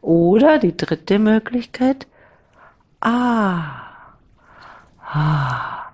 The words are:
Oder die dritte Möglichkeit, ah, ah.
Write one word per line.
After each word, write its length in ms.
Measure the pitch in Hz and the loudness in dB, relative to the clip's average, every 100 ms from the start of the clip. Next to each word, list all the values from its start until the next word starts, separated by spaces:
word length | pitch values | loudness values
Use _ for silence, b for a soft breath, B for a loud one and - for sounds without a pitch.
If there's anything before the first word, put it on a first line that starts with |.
Oder 580 | - 170 170 208 285 311 | 2 2 4 4 6 4
die 180 | 175 165 | 2 -2
dritte 420 | - 156 - 196 | -6 -6 -2 0
Möglichkeit, 880 | 214 220 220 247 233 - 254 269 - b b b b b b b _ _ | 2 2 0 -8 -8 -2 -2 -2 -8 b b b b b b b _ _
ah, 800 | - 240 247 233 202 180 156 127 B B B B _ _ _ - - - _ _ | -2 0 0 0 0 -2 -6 -12 B B B B _ _ _ -20 -20 -20 _ _
ah. 880 | - 147 151 151 135 123 - - - | -10 -4 -2 -2 -2 -6 -8 -12 -16